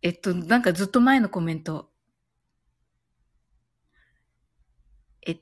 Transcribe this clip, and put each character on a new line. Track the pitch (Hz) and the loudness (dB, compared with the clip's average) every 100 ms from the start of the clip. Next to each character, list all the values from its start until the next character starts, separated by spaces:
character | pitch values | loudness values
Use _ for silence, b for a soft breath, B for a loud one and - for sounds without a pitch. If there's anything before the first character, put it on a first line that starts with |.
え | 175 | -4
っ | 175 | -4
と、 | 196 | -6
な | 175 170 233 | -6 0 2
ん | |
か | 240 | 2
ず | 175 196 | -2 0
っ | |
と | 247 | 2
前 | 247 269 | 4 4
の | 208 | 2
コ | 190 | -2
メ | 165 160 | -6 -6
ン | |
ト。 | 160 156 - _ _ _ _ _ _ _ _ _ _ _ _ _ _ _ _ _ _ _ _ _ _ _ _ _ _ _ _ _ _ _ _ _ | -8 -10 -12 _ _ _ _ _ _ _ _ _ _ _ _ _ _ _ _ _ _ _ _ _ _ _ _ _ _ _ _ _ _ _ _ _
え | - | -12
っ | 165 | -12